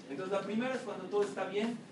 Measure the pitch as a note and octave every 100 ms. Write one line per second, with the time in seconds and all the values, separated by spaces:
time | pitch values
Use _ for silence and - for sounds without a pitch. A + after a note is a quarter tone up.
0 | - D3 F#3 G3 G3 A3 B3+ B3 G3+ F#3
1 | F3+ G#3 G3+ G3 F#3 G3+ A#3 A#3+ -